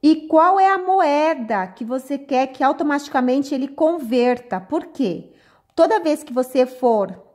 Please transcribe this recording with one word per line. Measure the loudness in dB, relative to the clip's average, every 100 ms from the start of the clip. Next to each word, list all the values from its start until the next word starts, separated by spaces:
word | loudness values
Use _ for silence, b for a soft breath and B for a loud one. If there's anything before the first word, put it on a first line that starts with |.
E | 4 2 2
qual | 4 4 4
é | 2
a | 2
moeda | 0 2 2 2 0 -2 -4 -4 -4
que | -8
você | -8 -8 -6 -10
quer | -4 -2 -2
que | 0
automaticamente | 0 0 -2 -2 -2 -2 0 0 -2
ele | -4 -6
converta? | 0 0 0 -2 0 2 0 -4 -10
Por | -4 -6 -6
quê? | -6 -4 -4 -12 b b b b 0
Toda | 2 2
vez | 0 -2
que | -4
você | -6 -2 0 -2
for | 0 0 0 -2 -8 -20